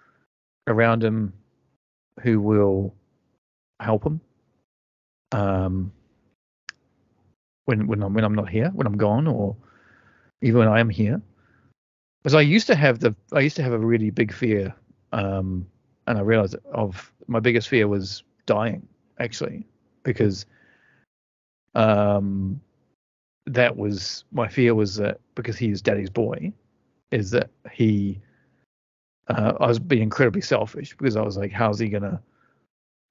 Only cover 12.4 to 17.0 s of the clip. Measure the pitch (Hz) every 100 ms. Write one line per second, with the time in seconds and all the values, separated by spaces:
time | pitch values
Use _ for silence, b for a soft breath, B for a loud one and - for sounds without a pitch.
12.4 | 147 202 - 156 147 117 123 107 - 151
13.4 | 143 - 131 117 113 117 107 113 110 -
14.4 | 123 104 95 - _ _ - 117 98 98
15.4 | 95 92 90 _ _ _ - 113 101 113
16.4 | 98 - - 127 107 92